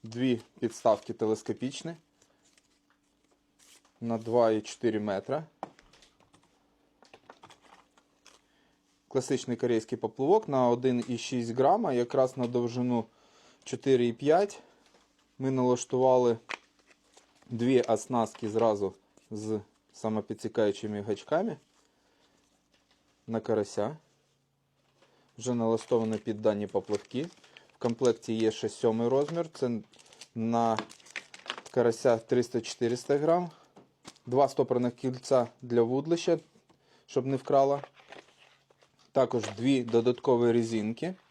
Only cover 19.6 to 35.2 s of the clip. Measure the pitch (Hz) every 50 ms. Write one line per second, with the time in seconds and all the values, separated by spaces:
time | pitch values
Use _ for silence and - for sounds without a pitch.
19.6 | 104 _ _ _ _ _ _ - - 110 110 107 101 _ 110 - - 110 - -
20.6 | 110 101 98 - - 107 107 104 101 113 104 - - - 147 165 196 233 156 -
21.6 | _ _ _ _ _ _ _ _ _ _ _ _ _ _ _ _ _ _ _ _
22.6 | _ _ _ _ _ _ _ _ _ _ _ _ _ - 113 113 - - 113 107
23.6 | 101 - - - 104 117 156 156 _ _ _ _ _ _ _ _ _ _ _ _
24.6 | _ _ _ _ _ _ _ _ _ _ _ _ _ _ _ - 113 127 123 120
25.6 | 113 113 113 110 - - 127 117 113 110 110 104 - 117 107 104 107 110 104 101
26.6 | 104 98 - 101 - - 104 101 - - - 123 127 - - _ _ - _ -
27.6 | _ _ _ _ - 120 117 - 131 123 113 - - - 113 110 110 110 107 -
28.6 | - 107 - - - 117 110 113 117 120 131 139 147 147 165 170 165 160 _ -
29.6 | 143 123 120 107 - _ _ - - _ - _ - _ _ 117 113 117 117 117
30.6 | 117 113 113 107 107 - - - - - - - - - - - - - - -
31.6 | - - - 127 117 120 113 - - 135 117 113 - - 127 123 120 - - 120
32.6 | 113 - - - 123 117 120 123 - - 143 143 147 160 165 180 175 170 - _
33.6 | _ _ _ - - _ _ _ _ - - _ _ 123 123 135 143 131 - -
34.6 | 135 123 123 123 123 123 117 - - 131 127 127